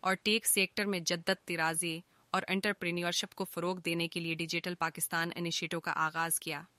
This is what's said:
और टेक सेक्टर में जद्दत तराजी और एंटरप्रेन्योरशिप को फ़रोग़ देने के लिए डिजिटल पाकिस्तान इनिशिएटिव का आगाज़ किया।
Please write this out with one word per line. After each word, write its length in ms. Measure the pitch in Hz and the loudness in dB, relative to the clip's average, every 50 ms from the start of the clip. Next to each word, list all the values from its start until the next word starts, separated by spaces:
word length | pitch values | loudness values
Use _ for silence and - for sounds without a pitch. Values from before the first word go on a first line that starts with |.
| - | 2
और 120 | 185 190 | 0 0
टेक 320 | 190 _ 214 214 226 - | 2 _ 4 4 4 4
सेक्टर 400 | - - 208 190 185 _ - 208 | 4 4 4 4 2 _ -2 0
में 160 | 202 196 180 165 | 0 0 0 2
जद्दत 360 | - 175 170 170 - 190 - _ - | 0 0 0 2 0 0 0 _ -4
तराजी 560 | 175 165 160 160 165 160 175 170 160 165 175 _ _ _ _ _ - | -2 2 2 2 2 0 -2 -2 -2 -4 -6 _ _ _ _ _ 0
और 140 | 190 185 - | 0 2 2
एंटरप्रेन्योरशिप 840 | 185 196 - 214 202 _ - 175 170 175 175 170 175 - - 185 - | 0 2 2 0 0 _ 0 -2 0 0 0 0 0 0 -2 -4 -4
को 120 | - 190 | -6 -6
फ़रोग़ 360 | - - - 165 180 185 185 | -4 -2 -2 0 0 -2 0
देने 280 | 170 175 170 170 170 165 | -2 0 0 0 0 0
के 120 | - 175 | -2 -4
लिए 140 | 170 165 165 | -2 -2 -2
डिजिटल 400 | 160 165 160 170 170 - 180 175 | -2 -2 -2 -2 -2 -2 -2 -2
पाकिस्तान 580 | - 165 165 - - 160 - - 165 165 170 - | -2 -2 -2 -2 -4 -4 -2 0 0 0 -2 -2
इनिशिएटिव 440 | - 175 170 165 - 175 165 175 165 | -4 -4 -2 -2 -2 -2 -2 -4 -2
का 120 | - 175 - | -2 -2 0
आगाज़ 480 | - 160 156 156 165 165 165 160 - | 2 0 0 2 0 0 0 0 -2
किया। 260 | - 160 151 147 165 - _ | -2 -4 -6 -6 -8 -14 _